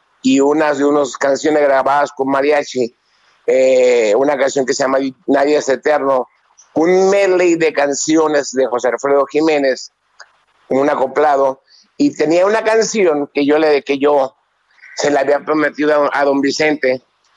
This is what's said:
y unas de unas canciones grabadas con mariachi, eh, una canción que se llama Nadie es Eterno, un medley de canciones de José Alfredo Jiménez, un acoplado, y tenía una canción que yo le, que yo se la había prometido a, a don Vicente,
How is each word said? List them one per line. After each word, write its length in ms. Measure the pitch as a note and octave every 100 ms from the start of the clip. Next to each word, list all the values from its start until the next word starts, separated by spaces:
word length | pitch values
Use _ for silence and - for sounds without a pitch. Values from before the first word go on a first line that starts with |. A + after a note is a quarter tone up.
| _ _
y 180 | C3 C3+
unas 380 | C#3 D3+ D#3 C#3
de 80 | C#3+
unas 320 | D3 C#3 -
canciones 460 | C#3+ C3+ - D3+
grabadas 480 | D3 C3+ C3 C#3+ C#3+
con 180 | - C3+
mariachi, 680 | C3+ C#3+ D3 C#3+ B2+ A#2 - _ _ _ _ -
eh, 640 | B2+ C3 C3 B2 A#2+ A2 G#2+
una 220 | C#3+ C#3
canción 300 | C3+ C#3+ C3
que 60 |
se 100 | C3+
llama 160 | C3+ C3+ C3+ C3 -
Nadie 320 | C#3 C#3+ D3+
es 100 | C3+
Eterno, 600 | B2+ D#3 D3 C3+ C3+ - _ _ _ _ -
un 340 | E3 F#3 F#3+
medley 460 | G3 G3 F3+ F3+ E3
de 180 | D#3+
canciones 800 | C#3+ C#3+ C#3 - D#3+ D#3 D3+ C3+
de 160 | B2+ B2+
José 220 | A#2+ B2
Alfredo 360 | A#2 C#3 C#3+ C3+
Jiménez, 680 | D3 D#3+ D3+ C3+ A#2+ - _ _ _ - _ _ _ -
un 200 | B2+ C#3+
acoplado, 720 | C3+ B2+ C3 D3+ C#3 C#3 C3 _ _ _ -
y 180 | C#3+ C3+
tenía 300 | D3+ E3+ F#3+
una 180 | A3
canción 680 | A3 A3+ G#3+ A3 F3+ D3 C#3+
que 120 | - C#3+
yo 120 | D3+
le, 260 | D#3 D3
que 140 | - C#3
yo 380 | C#3+ D3 C3 - _ _ _ _ - -
se 140 | D3
la 100 | C#3+
había 180 | C3+ C#3+
prometido 680 | C#3+ D#3 D3 - D3+ D3+ C#3+
a, 80 | -
a 60 | C#3+
don 160 | C#3
Vicente, 600 | C#3 C3+ D#3 C#3+ C3 C3 - _ _